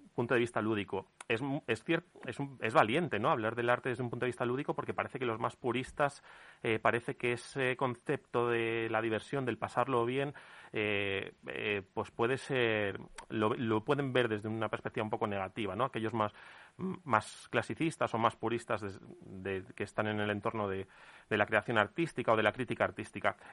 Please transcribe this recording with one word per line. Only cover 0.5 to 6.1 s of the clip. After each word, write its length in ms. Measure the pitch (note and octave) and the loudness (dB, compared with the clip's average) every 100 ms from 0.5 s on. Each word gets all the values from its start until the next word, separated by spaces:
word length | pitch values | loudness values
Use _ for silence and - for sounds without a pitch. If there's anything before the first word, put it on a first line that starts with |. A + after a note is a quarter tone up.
| A#2 | 0
lúdico. 440 | G#2+ G#2 F#2 F#2+ - - - | 0 0 -2 -6 -8 -14 -4
Es 120 | A2+ | -2
mu-, 200 | C#3 C#3+ - | 0 -4 -2
es 180 | A2 - | -4 0
cier-, 180 | E3 - - C3 | -2 -2 -14 -12
es 140 | A#2 | -6
un, 180 | C#3 B2+ | -8 -4
es 120 | A2+ | 2
valiente, 460 | D3 G#2+ D3 F#3 G2+ | 4 4 2 0 0
¿no? 100 | C3 | 0
Hablar 260 | C#3 A2 A#2 | 2 0 0
del 140 | A#2+ | 0
arte 200 | B2 C3 | 2 0
desde 140 | A#2+ | -4
un 60 | B2 | -4
punto 160 | A#2+ B2 | -2 -4
de 40 | |
vista 140 | - A#2+ | -2 -2
lúdico, 280 | C3 D#3 | -2 -4
porque 200 | D3+ A#2+ | -4 -4
parece 260 | G#2 G#2 C3 | -2 -2 -2
que 60 | B2 | -2
los 140 | A2+ | -2
más 160 | A#2+ - | -4 -2
puristas, 680 | B2 B2 C3 - C#3+ | -2 -2 -4 0 0